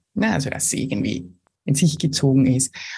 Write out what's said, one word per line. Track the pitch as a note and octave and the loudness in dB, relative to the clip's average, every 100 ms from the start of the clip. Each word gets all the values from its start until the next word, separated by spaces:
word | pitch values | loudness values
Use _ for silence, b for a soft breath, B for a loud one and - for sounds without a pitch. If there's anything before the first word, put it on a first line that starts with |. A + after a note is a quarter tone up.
| _ | _
Ne? | - A3 | -2 0
Also | E3+ C#3 | 0 -2
dass | - - | -4 -4
sie | - | -2
irgendwie | C3 - A2 - F2+ - _ _ | -2 -2 -4 -4 -10 -18 _ _
in | - | -2
sich | C#3 E3+ D3+ | 2 2 2
gezogen | D3+ C#3 C#3 C3+ C3 | -2 0 2 4 4
ist. | B2+ - B B | 2 0 B B